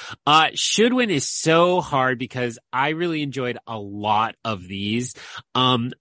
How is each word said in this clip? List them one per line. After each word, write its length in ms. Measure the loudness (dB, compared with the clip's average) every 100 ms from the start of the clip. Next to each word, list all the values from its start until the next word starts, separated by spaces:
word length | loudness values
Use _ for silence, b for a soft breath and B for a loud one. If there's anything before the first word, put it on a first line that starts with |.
| B B 4
Uh, 220 | 4 4
should 400 | 0 0 2 4
win 160 | 2 0
is 180 | 0 -2
so 540 | -2 4 4 4 2
hard 380 | 0 0 0 -2
because 400 | -6 -6 -6 -6 _
I 180 | -2 -2
really 340 | -2 -4 -4
enjoyed 340 | -4 -4 -4 -6 -8
a 120 | -10
lot 560 | -8 -4 0 2 2 -2 -6
of 200 | -6 -8
these. 480 | -6 -2 -2 -4 -10 B B B 2
Um, 360 | 2 2 -2 -4